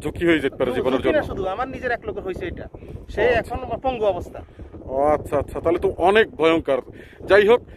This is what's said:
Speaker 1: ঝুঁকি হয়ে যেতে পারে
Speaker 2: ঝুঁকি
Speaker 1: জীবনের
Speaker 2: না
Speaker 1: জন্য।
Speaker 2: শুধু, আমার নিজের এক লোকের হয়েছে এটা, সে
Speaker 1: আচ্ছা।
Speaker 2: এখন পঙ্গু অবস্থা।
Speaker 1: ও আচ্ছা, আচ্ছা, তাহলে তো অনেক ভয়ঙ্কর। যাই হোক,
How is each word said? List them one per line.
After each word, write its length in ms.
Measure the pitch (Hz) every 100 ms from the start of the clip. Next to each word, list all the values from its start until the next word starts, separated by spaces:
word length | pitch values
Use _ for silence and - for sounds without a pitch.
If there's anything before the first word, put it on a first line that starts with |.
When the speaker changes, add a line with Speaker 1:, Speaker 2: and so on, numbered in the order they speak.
Speaker 1:
ঝুঁকি 240 | 147 165
হয়ে 160 | 170 156
যেতে 160 | 135 -
পারে 140 | 127
Speaker 2:
ঝুঁকি 100 | 127
Speaker 1:
জীবনের 200 | 127 127
Speaker 2:
না 120 | -
Speaker 1:
জন্য। 120 | 302
Speaker 2:
শুধু, 200 | - -
আমার 240 | 185 202 262
নিজের 220 | 254 247
এক 160 | 233 214
লোকের 160 | 196
হয়েছে 240 | 185 180 180
এটা, 220 | - - - - - -
সে 280 | - 233 233
Speaker 1:
আচ্ছা। 180 | 202
Speaker 2:
এখন 240 | 247 247 233
পঙ্গু 220 | 262 247
অবস্থা। 380 | 208 175 - 110 - - - -
Speaker 1:
ও 180 | - 131
আচ্ছা, 360 | 147 147 - 143
আচ্ছা, 220 | 127 143
তাহলে 180 | 165 175
তো 140 | 196 156
অনেক 340 | 175 214 214
ভয়ঙ্কর। 500 | 131 160 165 143 131 - - - -
যাই 240 | - 196 208
হোক, 120 | 240 -